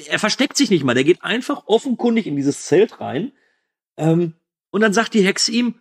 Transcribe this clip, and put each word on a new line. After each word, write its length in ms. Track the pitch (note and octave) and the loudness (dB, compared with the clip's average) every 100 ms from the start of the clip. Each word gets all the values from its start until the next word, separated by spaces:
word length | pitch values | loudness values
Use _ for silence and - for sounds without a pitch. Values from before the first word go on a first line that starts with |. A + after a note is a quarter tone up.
| D3+ | -6
er 100 | D#3+ | -4
versteckt 380 | G#3+ - C4+ - | -2 -2 -2 0
sich 140 | C#4 | 2
nicht 140 | F3+ | 2
mal, 100 | C3+ | 2
der 100 | A#2+ | 2
geht 180 | C#3 F3+ | 2 2
einfach 420 | - A3 - C#4+ - | 0 -4 -4 -8 0
offenkundig 600 | G#3+ C#4 A#3 A#3+ A3+ E3+ | 0 0 -2 0 0 -2
in 80 | |
dieses 300 | C#3+ C#3 C#3 | -2 -2 -2
Zelt 340 | - D#3 A3+ - | 0 2 2 -2
rein, 320 | G#2+ A#2+ A#3 _ _ _ _ _ _ - | -8 -6 -8 _ _ _ _ _ _ -4
ähm, 340 | D#3 E3 E3+ - _ _ _ | 0 2 0 -6 _ _ _
und 100 | G3 | 0
dann 140 | A3 | 0
sagt 180 | F#3+ A3 | 2 0
die 100 | A3+ F#3+ | 2 2
Hexe 260 | F#3+ - | 0 -2
ihm, 220 | A#3 A#3+ - | -2 -2 -6